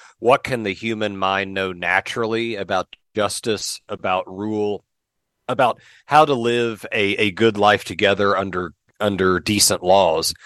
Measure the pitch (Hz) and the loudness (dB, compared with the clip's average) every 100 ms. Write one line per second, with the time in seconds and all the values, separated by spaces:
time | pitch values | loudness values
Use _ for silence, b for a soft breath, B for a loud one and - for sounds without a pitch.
0 | B B 113 - - 123 104 92 113 107 | B B 2 2 2 -6 -6 -6 -6 -4
1 | 107 98 95 98 98 98 95 87 87 95 | -4 -4 -2 -2 -4 -4 -6 -4 -2 -2
2 | - 123 110 113 117 101 95 95 - - | -2 -4 -4 -4 -4 -6 -4 -4 -4 -12
3 | _ 107 101 - 120 101 - - - 98 | _ -4 -4 -4 -6 -6 -6 -12 -12 -8
4 | 98 92 95 95 107 107 104 98 _ _ | -4 -4 -4 -8 -6 -4 -4 -6 _ _
5 | _ _ _ _ - 127 135 - b b | _ _ _ _ -6 0 0 0 b b
6 | b 147 151 127 117 120 117 104 - 113 | b 4 6 2 0 0 0 -4 -6 -2
7 | 101 104 104 87 113 104 104 101 - 92 | 0 0 0 2 2 4 4 4 0 0
8 | 101 98 101 95 98 90 85 - _ - | 2 2 2 0 -2 -4 -6 -10 _ -4
9 | 104 95 92 90 - 104 - 95 90 98 | -2 0 2 0 0 0 0 0 4 4
10 | 87 80 80 - | 4 2 -2 -8